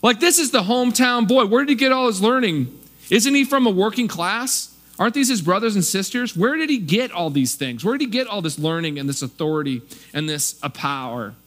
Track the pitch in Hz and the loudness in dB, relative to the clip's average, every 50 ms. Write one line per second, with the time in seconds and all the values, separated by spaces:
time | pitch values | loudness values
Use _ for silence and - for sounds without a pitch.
0 | - 233 247 208 320 349 - - 320 247 - 247 180 185 240 254 247 247 226 - | 4 4 4 4 4 4 4 4 0 2 0 0 2 2 2 2 2 2 4 4
1 | 254 247 247 240 233 185 247 262 233 190 214 254 285 285 285 220 269 262 262 262 | 4 4 4 2 2 4 6 4 4 4 4 2 4 2 2 2 4 2 2 2
2 | 254 240 220 185 196 220 247 262 247 202 160 147 131 127 - - - - - - | 2 0 0 2 2 2 2 2 2 0 0 0 -2 -4 -6 -18 -20 -20 -20 -20
3 | - - - 233 208 269 277 277 277 269 277 269 254 233 196 180 196 220 - 247 | -4 0 2 2 4 4 2 2 2 2 2 2 4 4 4 2 0 0 0 -2
4 | 247 202 - 170 170 180 202 226 254 254 - - - - - _ _ - - - | -2 -2 -2 -4 -4 -4 -2 -4 -4 -4 -4 -4 -6 -8 -16 _ _ -20 -4 -2
5 | 190 233 226 285 277 240 269 208 151 165 185 202 220 226 208 202 170 - - 196 | -2 0 2 0 0 2 0 0 0 0 0 2 2 0 0 0 0 0 -2 -2
6 | 190 - - 247 247 226 - 170 185 247 294 320 320 294 294 247 185 139 170 220 | -4 -2 -4 -4 -4 -4 -2 0 0 0 2 0 0 -2 -2 -2 0 0 0 0
7 | 262 247 - 180 175 160 143 143 131 123 - - 143 131 120 117 113 202 254 277 | 0 -2 -4 -4 -4 -2 0 0 0 0 -2 -6 -6 -8 -8 -4 -4 -4 -2 -2
8 | 294 247 202 247 262 233 208 208 175 160 143 - 151 160 165 165 165 160 147 143 | -4 -4 -2 -4 -4 -4 -6 -6 -6 -6 -6 -4 -4 -2 -2 -2 -4 -6 -6 -4
9 | 139 139 139 - 139 123 - - 156 156 156 156 151 139 131 120 - - - - | -6 -6 -4 -4 -8 -10 -8 -6 -4 -2 -2 -2 -2 -4 -6 -6 -8 -14 -20 -20
10 | - - - 151 156 156 151 143 - - - - - 143 - - - 143 143 135 | -20 -10 -8 -8 -6 -6 -6 -6 -6 -6 -6 -8 -10 -10 -8 -6 -6 -6 -6 -6
11 | 131 123 117 123 113 101 117 - _ | -6 -8 -8 -8 -10 -10 -14 -18 _